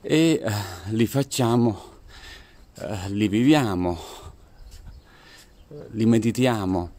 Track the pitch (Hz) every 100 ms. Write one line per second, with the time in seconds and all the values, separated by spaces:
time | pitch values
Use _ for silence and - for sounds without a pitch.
0 | - 156 165 160 - 104 98 90 90 110
1 | 113 135 135 - 120 120 117 101 - -
2 | - - - - - - - - 98 101
3 | 95 101 107 107 127 151 123 90 90 82
4 | - - - - - - - - - -
5 | _ - - - - _ - 147 - 107
6 | 113 113 110 113 127 113 95 92 85